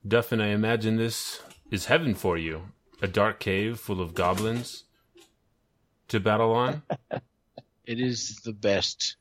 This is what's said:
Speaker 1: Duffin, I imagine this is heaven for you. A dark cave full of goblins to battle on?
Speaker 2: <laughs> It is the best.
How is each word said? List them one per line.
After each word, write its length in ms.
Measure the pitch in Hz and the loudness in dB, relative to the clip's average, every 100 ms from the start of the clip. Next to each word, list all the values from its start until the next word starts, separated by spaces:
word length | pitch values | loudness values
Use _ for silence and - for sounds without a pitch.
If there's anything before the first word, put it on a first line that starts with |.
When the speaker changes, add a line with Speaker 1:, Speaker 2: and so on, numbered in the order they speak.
| 104 | 4
Speaker 1:
Duffin, 360 | 113 117 117 | 2 4 0
I 60 | 104 | 2
imagine 500 | 104 110 117 110 113 | 2 2 2 2 0
this 440 | 113 113 - - - - - | 0 -2 -8 -10 -16 -20 -6
is 140 | 101 - | -6 2
heaven 280 | 147 160 | 2 4
for 240 | 98 98 85 | 0 0 0
you. 260 | 82 78 95 - _ - | -2 -6 -12 -18 _ -6
A 60 | 98 | -2
dark 320 | 92 104 - | 2 2 2
cave 400 | - 95 107 117 | -2 0 0 -6
full 220 | - 95 | -6 -4
of 120 | 87 | -4
goblins 720 | 85 90 92 110 117 120 - - _ _ - - _ _ _ _ _ _ _ _ | 0 2 2 0 -2 -6 -14 -18 _ _ -20 -20 _ _ _ _ _ _ _ _
to 100 | 110 | 0
battle 340 | 98 107 113 | 2 4 4
on? 300 | 117 123 147 - - _ | 4 2 -2 -8 -10 _
Speaker 2:
<laughs> 100 | 135 _ _ _ - - _ - | -10 _ _ _ -20 -20 _ -8
It 140 | 117 | -2
is 400 | 127 117 - 110 117 | -2 -2 -6 -10 -12
the 80 | |
best. 640 | 104 104 98 - - - - | -2 2 2 0 -4 -6 -6